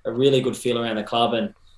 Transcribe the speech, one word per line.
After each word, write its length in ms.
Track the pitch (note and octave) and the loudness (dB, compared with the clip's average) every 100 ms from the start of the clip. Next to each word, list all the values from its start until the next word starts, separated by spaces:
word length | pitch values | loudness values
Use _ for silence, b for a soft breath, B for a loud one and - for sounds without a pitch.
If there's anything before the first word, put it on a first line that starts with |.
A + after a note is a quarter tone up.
a 80 | - | -6
really 280 | A#2 C#3 C3 | 2 4 4
good 160 | B2+ G#2 | 0 -2
feel 220 | B2 A#2 | -2 -2
around 180 | A#2 G#2+ | -2 -4
the 60 | |
club, 320 | G#2 A#2 A#2 | -2 0 0
and, 180 | A#2 G#2+ - - | 0 -4 -8 -20